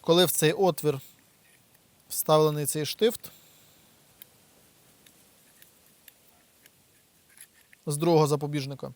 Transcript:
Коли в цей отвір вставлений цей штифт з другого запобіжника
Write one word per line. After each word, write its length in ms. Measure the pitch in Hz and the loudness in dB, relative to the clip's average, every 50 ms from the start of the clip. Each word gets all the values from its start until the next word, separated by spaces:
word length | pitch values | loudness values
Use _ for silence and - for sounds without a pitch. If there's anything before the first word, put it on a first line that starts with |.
Коли 240 | - - 165 175 180 | 2 2 4 4 4
в 60 | 151 | 2
цей 220 | - - 160 151 165 | 2 2 0 0 2
отвір 460 | - 196 180 156 - - 151 139 131 - - _ _ _ _ _ _ _ _ _ _ _ _ _ _ _ _ _ _ _ _ | 2 0 0 0 0 -4 -4 -4 -4 -10 -18 _ _ _ _ _ _ _ _ _ _ _ _ _ _ _ _ _ _ _ _
вставлений 560 | - - - - 156 156 156 151 151 151 147 | -8 -6 0 2 4 4 4 2 0 -2 -6
цей 200 | 135 - 156 151 | -6 -4 -6 -6
штифт 460 | - - - 214 233 220 - - - - - _ _ _ _ _ _ _ _ _ _ _ _ _ _ _ _ - _ _ _ _ _ _ _ _ _ _ _ _ _ _ _ _ - _ _ _ _ _ _ _ _ _ _ - _ _ _ _ _ _ _ _ - _ _ _ _ _ _ _ _ _ _ _ - _ _ _ _ _ _ _ _ _ _ _ _ _ - - _ _ _ _ _ _ _ _ | -6 -2 0 0 0 0 -4 -16 -20 -20 -20 _ _ _ _ _ _ _ _ _ _ _ _ _ _ _ _ -20 _ _ _ _ _ _ _ _ _ _ _ _ _ _ _ _ -20 _ _ _ _ _ _ _ _ _ _ -20 _ _ _ _ _ _ _ _ -20 _ _ _ _ _ _ _ _ _ _ _ -20 _ _ _ _ _ _ _ _ _ _ _ _ _ -20 -20 _ _ _ _ _ _ _ _
з 120 | 160 147 | -8 -6
другого 300 | 147 160 170 170 151 156 | -2 0 2 4 4 4
запобіжника 640 | 139 151 143 147 147 147 147 131 139 139 127 - 131 131 | 2 0 -2 -4 -6 -6 -6 -6 -8 -12 -12 -14 -16 -16